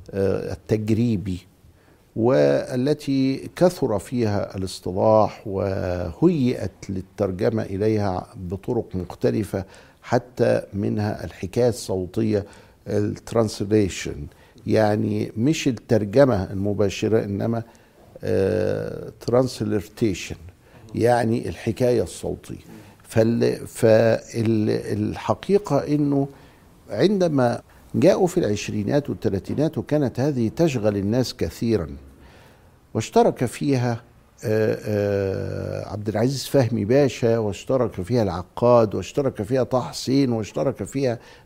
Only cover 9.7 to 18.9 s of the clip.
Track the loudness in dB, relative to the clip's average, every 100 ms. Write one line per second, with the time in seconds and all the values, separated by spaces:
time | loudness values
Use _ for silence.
9.7 | -14 -20 _ -2 -2 -2 0 2 2 -2
10.7 | -6 -4 -2 -2 -4 -10 -10 -6 0 0
11.7 | 0 -4 -4 -4 -2 0 0 -4 -12 -20
12.7 | _ -4 -2 -2 -4 -2 0 0 -2 0
13.7 | 2 2 -2 -8 -10 -12 -16 -20 -12 -2
14.7 | 2 2 2 0 -2 -4 0 0 0 -2
15.7 | -4 0 0 4 6 6 4 -2 -2 -2
16.7 | 0 0 0 0 0 0 -2 -2 -4 -6
17.7 | -16 _ _ -20 -10 -2 0 0 0 -2
18.7 | -2 -6